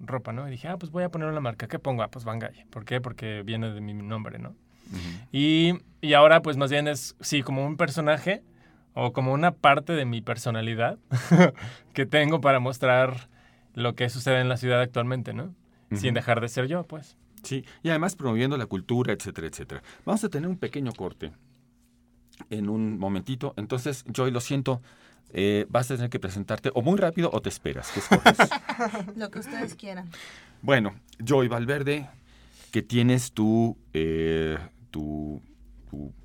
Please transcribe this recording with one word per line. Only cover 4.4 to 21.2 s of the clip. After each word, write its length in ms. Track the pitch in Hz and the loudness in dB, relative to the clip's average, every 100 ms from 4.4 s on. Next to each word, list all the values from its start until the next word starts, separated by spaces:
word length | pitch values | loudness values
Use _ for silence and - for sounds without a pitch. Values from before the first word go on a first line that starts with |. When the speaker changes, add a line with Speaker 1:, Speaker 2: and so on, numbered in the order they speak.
Speaker 1:
¿no? 80 | - | -14
Speaker 2:
Ujú. 800 | - _ _ - 92 87 87 123 | -16 _ _ -14 -10 -10 -10 -6
Speaker 1:
Y, 440 | 135 147 160 170 180 - _ | 0 2 4 4 2 -6 _
y 140 | 156 | 4
ahora, 280 | 147 151 160 | 8 10 8
pues, 140 | 156 139 | 4 0
más 160 | 139 | 0
bien 160 | 147 147 | 0 0
es, 260 | 147 - - | -2 -8 -12
sí, 240 | - 147 | -4 -2
como 200 | 135 135 | -2 -2
un 120 | 139 151 | -4 -2
personaje, 680 | 170 165 151 151 175 202 - _ _ _ _ | -2 0 0 2 0 -4 -6 _ _ _ _
o 180 | - 123 | -4 -2
como 200 | 131 131 | 0 0
una 200 | 139 170 | 2 2
parte 400 | - 147 143 147 | 4 6 6 2
de 120 | 165 | -2
mi 160 | 127 117 | -2 -4
personalidad, 760 | 110 113 123 110 113 113 120 214 - | -4 -6 -4 -2 -2 0 -2 -2 -4
<laughs> 440 | 123 - 165 170 - - - - | -4 6 8 8 4 -10 -16 -8
que 120 | - 127 | -4 2
tengo 340 | 151 147 160 | 4 4 4
para 180 | 139 135 | 4 4
mostrar 680 | 123 127 131 127 127 123 - _ _ _ _ | 2 0 4 4 4 -2 -12 _ _ _ _
lo 200 | - 120 | -4 -2
que 140 | 120 120 | 0 -2
sucede 320 | 127 135 131 | -2 2 2
en 80 | 127 | 2
la 80 | 127 | 0
ciudad 240 | 127 123 | 2 2
actualmente, 520 | 123 123 120 127 117 | 2 0 -2 -4 -6
¿no? 200 | 110 175 180 _ _ - | -8 -10 -14 _ _ -8
Sin 180 | 104 127 | -2 0
Speaker 2:
Ujú. 60 | |
Speaker 1:
dejar 260 | 117 123 117 | 0 2 0
de 80 | 117 | 0
ser 180 | 131 131 | -2 -2
yo, 160 | 175 | -4
pues. 320 | - 151 - _ _ - | -6 -12 -18 _ _ -18
Speaker 2:
Sí, 220 | - 135 123 - | -8 -8 -8 -6
y 80 | 165 | -2
además 260 | 156 180 - | 0 0 -2
promoviendo 400 | 135 113 131 139 | 0 2 0 0
la 80 | 107 | -4
cultura, 460 | 95 - 123 120 | -6 -2 0 0
etcétera, 340 | 101 98 85 80 | -2 -6 -8 -10
etcétera. 340 | - 69 67 - - - | -10 -12 -14 -14 -10 -2
Vamos 180 | 214 | -2
a 40 | 208 | -2
tener 180 | 147 170 | -4 -4
un 80 | 185 | -4
pequeño 360 | 110 151 131 | -6 -4 -6
corte 360 | - 90 - | -6 -8 -8